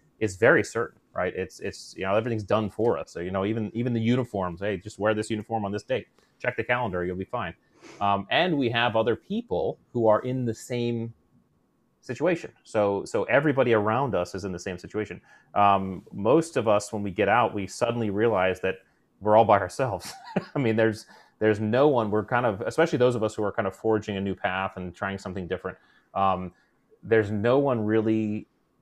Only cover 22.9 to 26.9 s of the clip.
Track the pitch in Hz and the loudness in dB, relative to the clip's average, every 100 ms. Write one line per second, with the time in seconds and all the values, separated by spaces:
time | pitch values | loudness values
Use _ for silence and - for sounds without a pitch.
22.9 | 139 123 120 107 - 104 - 101 - 113 | 4 2 2 -2 -2 -4 -2 -4 -2 0
23.9 | 107 101 98 98 90 98 92 95 - 90 | 0 0 -4 -4 -4 -4 -2 -4 -6 -12
24.9 | 85 98 98 101 92 85 90 92 85 _ | -8 -6 -6 -8 -8 -6 -6 -8 -12 _
25.9 | _ _ 95 98 92 90 - _ _ _ | _ _ 0 0 0 -4 -14 _ _ _